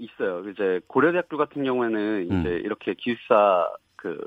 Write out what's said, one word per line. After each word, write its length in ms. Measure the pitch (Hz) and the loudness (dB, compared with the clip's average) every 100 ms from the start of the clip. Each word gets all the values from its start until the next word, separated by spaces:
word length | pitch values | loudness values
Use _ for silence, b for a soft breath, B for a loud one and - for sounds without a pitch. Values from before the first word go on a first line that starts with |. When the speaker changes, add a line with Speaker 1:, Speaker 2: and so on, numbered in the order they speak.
Speaker 1:
있어요. 480 | 113 - 104 87 101 | -14 -6 -6 -6 -8
이제 300 | 95 98 90 - | -4 -2 -2 -2
고려대학교 480 | 135 156 175 170 147 | 2 2 2 -2 -4
같은 260 | 147 147 | -4 -4
경우에는 680 | 135 127 117 110 104 107 87 | -2 0 0 0 -2 -2 -2
Speaker 2:
음. 100 | 95 | -2
Speaker 1:
이제 100 | 87 87 | -2 -2
이렇게 380 | - - - | -4 -6 -6
기숙사 760 | 95 120 117 - 113 101 90 76 - _ | -6 -6 -4 2 6 6 4 2 -4 _
그 240 | - 90 76 | -14 -10 -10